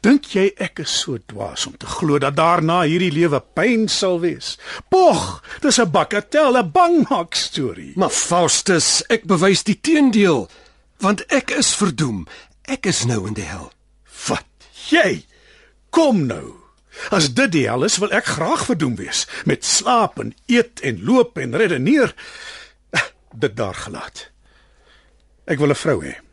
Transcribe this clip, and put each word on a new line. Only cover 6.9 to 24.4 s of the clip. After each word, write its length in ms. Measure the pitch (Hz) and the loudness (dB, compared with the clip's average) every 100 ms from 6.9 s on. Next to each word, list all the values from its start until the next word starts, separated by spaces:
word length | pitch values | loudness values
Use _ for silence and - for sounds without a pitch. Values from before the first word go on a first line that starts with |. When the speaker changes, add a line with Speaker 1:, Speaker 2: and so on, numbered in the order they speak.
| 339 240 233 170 - | 4 2 -2 -2 -6
Speaker 1:
storie. 580 | - - 127 82 69 175 | -6 -4 -6 -6 -10 -2
Speaker 2:
Maar 140 | 180 | 0
Faustus, 920 | - - 175 165 - - 175 - - - | 0 0 2 2 0 2 0 2 -2 0
ek 160 | 226 165 | -2 0
bewys 380 | 185 190 190 | 2 4 2
die 160 | - 196 | 0 -2
teendeel, 680 | - 311 269 220 196 143 92 - - _ _ _ | 2 4 4 4 4 2 -2 -14 -20 _ _ _
want 260 | 190 208 - | -2 -2 0
ek 200 | 285 - | -2 0
is 240 | 302 240 - | -2 -2 0
verdoem. 520 | 202 120 143 104 78 - - _ | -2 0 -4 -4 -10 -18 -20 _
Ek 220 | - 269 - | -10 -6 -2
is 200 | - 117 | -2 -2
nou 220 | 113 92 | -2 -4
in 60 | |
die 140 | 107 85 | -8 -10
hel. 240 | 90 - _ _ _ _ - - | -12 -14 _ _ _ _ -12 -6
Speaker 1:
Wat? 180 | 220 - _ - - - | -6 -6 _ -20 -18 0
Jy? 360 | 320 220 175 - _ _ _ _ _ _ - | 2 2 -2 -10 _ _ _ _ _ _ 2
Kom 300 | 311 214 135 | 4 4 0
nou. 280 | 104 - - _ _ _ - - | -4 -10 -20 _ _ _ -16 -2
As 180 | 196 147 120 | 0 0 0
dit 160 | 262 | 2
die 140 | 165 113 | 2 0
hel 160 | 123 175 | 0 0
is, 100 | 175 | -2
wil 120 | 196 202 | 0 -2
ek 120 | - - | -2 -4
graag 300 | 165 320 - | -2 -2 -2
verdoem 300 | 196 147 104 | -2 -2 -4
wees, 260 | 95 - - - - | -6 -8 -8 -6 -4
met 180 | 143 - | -2 0
slaap 520 | - - 247 208 - | 0 2 2 2 -2
en 140 | 110 - - | -10 -12 0
eet 300 | 240 233 - | 2 2 -2
en 200 | 139 104 | -6 -4
loop 340 | 107 254 - - | 2 2 2 -2
en 160 | 131 131 | -6 0
redeneer. 600 | 214 143 139 294 208 - - - - - - _ _ 165 - _ _ 113 | 0 2 2 4 2 -2 -20 -18 -18 -20 -20 _ _ -4 -4 _ _ -4
Dit 200 | 107 104 | -4 -2
daar 200 | 104 92 | -6 -6
gelaat. 540 | - 82 - - - _ | -12 -12 -14 -16 -20 _